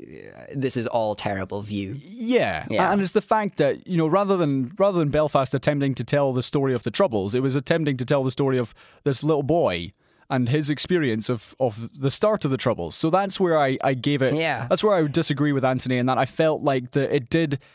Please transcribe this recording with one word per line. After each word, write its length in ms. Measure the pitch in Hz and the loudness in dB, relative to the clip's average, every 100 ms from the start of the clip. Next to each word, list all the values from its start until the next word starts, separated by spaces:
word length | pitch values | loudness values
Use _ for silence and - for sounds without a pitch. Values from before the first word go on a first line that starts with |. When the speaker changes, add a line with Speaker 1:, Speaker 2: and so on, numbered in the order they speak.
| - 53 50 50 | -20 -18 -20 -20
Speaker 1:
uh, 140 | - | -12
this 220 | 139 131 120 | -4 -2 -2
is 100 | 113 | -2
all 280 | 120 107 | -2 -2
terrible 480 | 101 107 98 92 101 | -4 -4 -6 -6 -8
view. 320 | 104 101 98 131 | -6 -6 -6 -10
Speaker 2:
Yeah. 680 | 170 233 226 247 117 80 - | -14 -8 0 0 0 -4 -4
Speaker 1:
Yeah. 240 | 110 180 | 0 2
Speaker 2:
And 80 | 202 | 2
it's 120 | 185 | 2
the 100 | 214 | 0
fact 340 | - 220 202 - | 0 0 0 0
that, 300 | 143 78 - | 0 0 -2
you 100 | 170 | 0
know, 100 | 160 | 2
rather 300 | 185 202 190 | 2 2 2
than, 360 | 151 135 127 - | 2 0 -2 0
rather 200 | 196 180 | 2 2
than 100 | 147 | 2
Belfast 440 | 151 151 143 131 | 2 2 2 0
attempting 400 | 135 - 147 139 | 0 0 0 0
to 100 | 127 | -2
tell 300 | 120 147 139 | 0 0 2
the 80 | 127 | 0
story 320 | - 147 135 | 0 0 0
of 80 | 123 | 0
the 80 | 117 | -2
Troubles, 440 | - 196 107 98 | 0 2 2 0
it 60 | 123 | 0
was 160 | 135 139 | 0 -2
attempting 400 | 127 170 147 127 | 0 0 0 -2
to 60 | |
tell 180 | 123 143 | 0 0
the 80 | 131 | 0
story 280 | - 139 127 | 0 0 0
of 160 | 117 - - _ | -2 -8 -20 _
this 200 | 143 135 | -2 0
little 180 | 151 151 | 2 0
boy 500 | 135 170 123 87 85 - _ _ - | 2 2 2 0 -6 -12 _ _ -4
and 180 | 131 120 | -2 2
his 220 | 147 151 | 2 0
experience 580 | 143 - 180 135 110 110 | 0 0 2 2 0 -2
of, 260 | 120 - - | -4 -6 -4
of 300 | 127 104 117 - | -4 -4 -12 -4
the 120 | 135 | 0
start 360 | - 208 214 147 | 2 2 0 0
of 40 | |
the 60 | 131 | 0
Troubles. 400 | 127 101 82 - | 0 -2 -4 -2
So 140 | 160 | 2
that's 280 | 185 196 - | 2 0 0
where 200 | 180 156 | 2 2
I, 180 | 135 135 | 2 0
I 80 | 139 | 0
gave 300 | 131 143 143 | 0 -2 0
it, 120 | 131 | 0
Speaker 1:
Yeah. 320 | 151 160 123 120 | 0 -2 -2 -2
Speaker 2:
that's 120 | 180 | 2
where 120 | 214 | 2
I 80 | 190 | 2
would 100 | 151 | 2
disagree 400 | 165 156 139 147 | 2 0 0 0
with 100 | 139 | 2
Anthony 360 | 127 127 127 127 | 2 0 0 0
in 80 | 127 | 2
that 100 | 123 | 2
I 80 | |
felt 380 | 131 - 160 147 | 0 2 2 2
like 300 | 143 135 123 | 0 -2 -2
that 220 | 143 135 | -2 0
it 140 | 143 120 | -2 0
did 300 | 165 160 139 _ | 0 0 -4 _